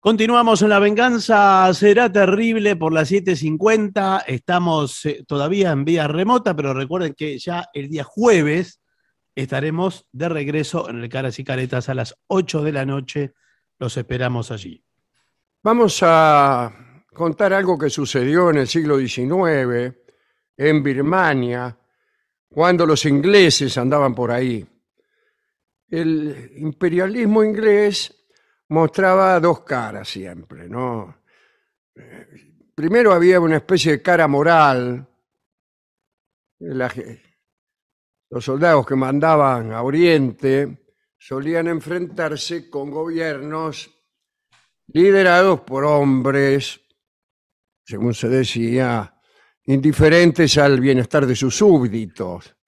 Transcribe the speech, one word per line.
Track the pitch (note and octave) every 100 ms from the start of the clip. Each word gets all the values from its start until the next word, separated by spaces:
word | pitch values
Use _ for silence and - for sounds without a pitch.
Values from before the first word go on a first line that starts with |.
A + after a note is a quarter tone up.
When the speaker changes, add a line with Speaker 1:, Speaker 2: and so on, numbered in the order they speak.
Speaker 1:
Continuamos | G3+ A3 A3 A#3+ A#3 G#3
en | G#3+
La | G3+
Venganza | G#3 G#3 B3 A#3+ F#3+ G#3+ G3+ F#3+ F#3
Será | F3+ G#3 G#3 A#3+
Terrible | G3 F#3+ G3 A3+ A3+ G#3
por | F#3 D#3
las | D#3+ D3
siete | G3 F#3 E3+
cincuenta. | D3+ D#3 G3+ A3 G#3 G3 G3 F#3+ -
Estamos, | C3 - F3+ F3 D#3+ C#3 - D3+
eh, | C#3+ -
todavía | D3 D3 G3 F#3
en | C#3+
vía | C#3+ E3+ D3+
remota, | D3+ G3 B3 G#3+ D#3+
pero | C#3
recuerden | C3 C#3 F3+ E3
que | C#3 D3+ C3+
ya | - F3 -
el | D3 C#3
día | D#3
jueves | C#3 - A#3+ G3 D3 D#3+ F3+ _ _ _ _ _ _
estaremos | - C3 C3+ D3+ D#3+ F#3 F3 _
de | B2+ E3
regreso | D#3+ C#3+ D3+ C#3+ E3+ -
en | A#2+
el | A#2
Caras | C3 C3 -
y |
Caretas | C3+ C3 B2+ C3 B2
a |
las | C3 A#2+ - _
ocho | F#3+ E3 D3+
de | D3
la | C#3+
noche. | C3+ C#3 C3 D3 C#3 _ _ _ _ _
Los | B2+ -
esperamos | A2+ B2+ B2+ B2 A2
allí. | A2 F#2 D#2+ _ _ _ _ _ _ _ _
Speaker 2:
Vamos | G#3 A#3 A3 -
a | F3 E3 D#3+ D3 C#3 B2+ A#2 - - C#3 _
contar | - E3+ D#3 G3+
algo | G3 F#3 E3+
que | D3
sucedió | C#3+ C#3 C#3 B2+ D#3+ F3
en | D3
el | B2+
siglo | E3+ D3+ C#3
diecinueve, | B2+ - B2+ F3+ F3 D3 B2 A#2+ B2 B2+ _ _ _ _ _ _
en | C#3+ D#3
Birmania, | C#3+ C3 C#3+ F#3 E3+ C3+ A#2+ B2 B2 A#2 _ _ _ _ _ _ _
cuando | - E3+ F3+ E3
los | D3
ingleses | D#3 C#3 D#3+ G3+ F3 - C#3 C3
andaban | B2+ D3 C#3
por | A#2+ A#2+
ahí. | A#2+ C3 A2+ F2+ _ _ _ _ _ _ _ _ _ _ _ _
El | E3 D#3+ D#3 D3+ B2+ A#2+ -
imperialismo | D#3 C#3+ F3+ F3 F#3+ A3+ A3 G#3+
inglés | G#3+ G#3+ A3 G#3 G#3 G3+ - _ _ _ _ _ _
mostraba | D#3 D#3+ - F#3+ F#3 F#3+ F3+
dos | E3 D#3
caras | - C3 A2+ G#2 G#2
siempre, | G2+ F#2+ E2+ E2+ - F2
¿no? | A#2 B2+ A2+ F#2 - _ _ _ _ _ _ _
Eh, | _ - - - - _ _ _
primero | - D#3 A3+ A3+
había | F3+ F3 F3+
una | E3+ D#3
especie | - F#3 D3
de | D3
cara | - F3 D#3
moral. | C#3+ D3+ E3 D3+ B2+ B2 B2 C3+ _ _ _ _ _ _ _ _ _ _ _ _ _ _ _
La | E3+ C3 B2+
ge-, | B2+ - A2+ _ _ _ _ _ _ _ _ _ _ _
los | B2
soldados | A#2+ C3+ E3+ D3+ A#2+
que | C3+
mandaban | C3 C#3+ D#3+ D#3 C#3 B2+ A2+
a | A2
Oriente | B2 D3+ F3 D#3+ C3 A2 C#3 C3+ C#3+ C#3+ _ _ _ _
solían | - C3+ C#3+ E3 E3
enfrentarse | E3 D3+ F3 F3 - D#3+ D3+ - E3+ -
con | C#3+ C#3+
gobiernos | C#3+ E3 E3 D#3+ C#3 D3 D#3+ D#3+ C#3+ - _ _ _ _ _ _ _ _ _ _
liderados | D3+ F#3+ G3 F#3 F3 F#3+ E3
por | - C3+
hombres, | D3 D3 C#3+ C3 B2+ C#3 C#3 C#3 C3 - _ _ _ _ _ _ _ _ _ _
según | _ G#2+ A#2
se | A2 A#2
decía, | C3 B2+ A#2+ A#2 B2 B2+ A#2 G2 _ _ _ _ _ -
indiferentes | C#3 C#3+ C#3 D#3 E3+ F3 - D#3 D3
al | C#3+ C3+
bienestar | C3 C3 A#2+ D3+
de | C3+ A#2+
sus | C3 -
súbditos. | G#3 D#3+ B2 A2 G#2+ - F2+ F2 - _